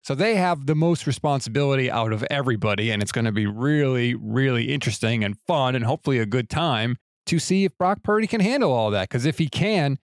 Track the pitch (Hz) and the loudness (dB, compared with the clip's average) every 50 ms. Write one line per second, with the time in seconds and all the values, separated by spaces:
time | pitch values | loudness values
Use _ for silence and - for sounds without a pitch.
0 | _ - 139 131 185 226 226 196 180 180 175 147 135 143 156 151 160 170 170 - | _ -6 -2 0 0 0 2 2 2 2 0 0 0 0 2 2 4 2 2 0
1 | - 147 127 - - 151 143 131 - 120 107 143 143 139 139 135 131 120 - 117 | 0 -4 -2 0 0 0 0 0 -2 -2 -2 0 2 2 2 2 0 0 0 0
2 | 113 110 110 104 - - 143 143 135 131 120 104 113 107 101 98 104 117 107 104 | 0 0 0 -2 -2 -2 -2 -2 0 0 0 0 0 0 0 0 0 -2 0 -2
3 | 104 - - 120 113 113 104 107 107 101 104 113 127 143 151 151 143 131 131 123 | -2 -2 -2 -2 0 0 0 0 -2 -2 -2 -2 0 0 2 2 2 2 0 0
4 | 120 120 123 113 107 107 110 127 135 135 123 117 117 120 139 139 - 123 104 - | 0 0 -2 -4 -6 -4 0 0 2 2 2 0 0 -2 -2 -2 -2 -4 -4 -2
5 | - 110 120 117 107 101 104 - _ - 175 147 131 127 127 127 117 113 143 - | -2 0 0 0 0 -2 -4 -6 _ -2 0 2 2 0 0 0 0 -2 -4 -2
6 | _ - 139 120 110 104 110 127 117 - - 151 165 165 127 107 110 120 127 - | _ 0 0 0 0 0 0 -2 -2 -2 -4 -2 0 0 0 0 0 -2 -4 -6
7 | _ _ _ _ _ - 175 160 - - 190 190 196 180 _ _ 180 180 202 - | _ _ _ _ _ -2 -2 -2 0 0 2 2 2 0 _ _ 0 0 0 0
8 | - - 208 214 220 - - 226 185 214 262 285 240 160 127 117 110 107 104 98 | 0 0 0 0 0 0 0 0 2 2 2 2 2 2 2 2 2 2 2 0
9 | 92 - - 123 117 160 147 - 165 143 - - 165 208 220 185 147 143 135 - | -2 -2 -4 -2 0 -2 0 0 -4 -2 0 -2 0 2 2 2 0 0 -2 -4
10 | _ | _